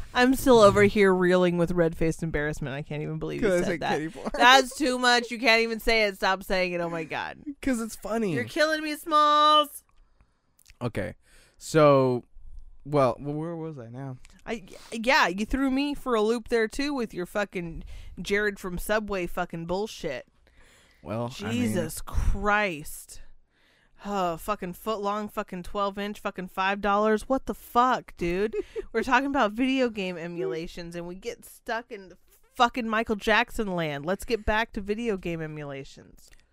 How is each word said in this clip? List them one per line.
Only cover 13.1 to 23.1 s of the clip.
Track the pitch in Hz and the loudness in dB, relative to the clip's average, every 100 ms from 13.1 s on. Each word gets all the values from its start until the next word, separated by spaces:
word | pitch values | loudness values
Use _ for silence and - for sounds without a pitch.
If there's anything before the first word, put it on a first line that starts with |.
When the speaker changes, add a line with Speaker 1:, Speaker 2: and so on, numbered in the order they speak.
| - | 2
Speaker 2:
well, | 143 | -6
where | 151 165 165 | -6 -8 -8
was | 160 143 | -10 -12
I | 113 | -14
now? | 123 139 127 - - - | -12 -12 -14 -18 -16 -10
Speaker 1:
I, | 220 180 - - | -10 -12 -20 -12
yeah, | 233 220 233 202 | -4 2 4 2
you | 190 | 0
threw | 214 262 269 | -2 0 0
me | 262 285 | 0 -2
for | 277 269 | -4 -2
a | 226 | 2
loop | 214 240 - | 2 0 0
there | 233 220 | 0 0
too | - 285 | -2 -4
with | 277 220 | -4 -6
your | - 180 | -6 -6
fucking | 208 202 185 170 160 - - - - | -4 -4 -6 -8 -10 -12 -14 -14 -10
Jared | 175 202 208 196 | -4 -2 -2 -4
from | 190 175 | -6 -6
Subway | - 214 208 196 175 | -2 -2 -2 -4 -4
fucking | - 175 165 170 | -4 -6 -6 -4
bullshit. | 185 214 - 165 123 - _ _ _ - _ _ _ | -4 -4 -8 -8 -8 -12 _ _ _ -20 _ _ _
Speaker 2:
Well, | 73 110 120 135 | -8 -6 -6 -6
I | 208 | -4
mean | |
Speaker 1:
Jesus | 240 233 190 160 - | -2 0 -2 -4 -8
Christ. | - - - 202 202 208 202 151 156 - - | -4 0 2 2 2 2 0 -4 -10 -14 -16